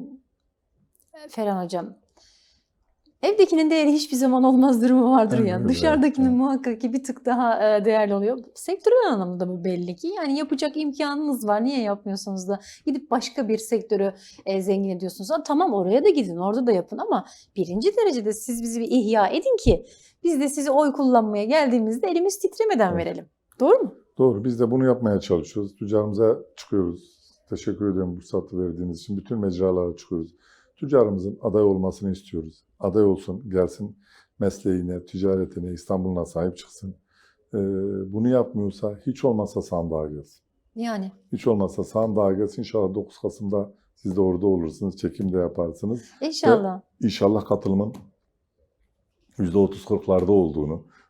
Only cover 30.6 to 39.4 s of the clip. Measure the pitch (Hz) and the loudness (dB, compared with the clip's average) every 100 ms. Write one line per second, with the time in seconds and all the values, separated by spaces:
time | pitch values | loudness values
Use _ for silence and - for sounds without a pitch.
30.6 | _ - 139 139 110 98 95 - 117 104 | _ -12 2 4 4 0 -6 -6 -2 2
31.6 | 104 95 92 87 98 90 - 85 80 - | 4 2 -2 -4 -6 -8 -8 -10 -10 -14
32.6 | _ - 101 101 104 92 - 92 110 92 | _ -8 -2 2 4 2 -4 -10 -4 0
33.6 | 87 - 104 - _ _ _ - 98 - | 0 -2 -14 -14 _ _ _ -4 -4 -2
34.6 | 101 92 90 90 87 95 98 95 92 92 | -2 -2 -2 -8 -8 -4 0 0 -2 -6
35.6 | 87 85 - 95 92 90 82 85 90 - | -10 -10 -4 -4 -2 -4 -6 -4 -4 -6
36.6 | - - 98 - _ _ _ _ _ 107 | -16 -16 -16 -16 _ _ _ _ _ -6
37.6 | 98 98 98 98 95 104 120 127 120 107 | -4 -4 -4 -6 -6 -2 2 2 0 -4
38.6 | 101 - 107 104 131 127 135 107 | -6 -4 -8 -8 -8 -2 0 0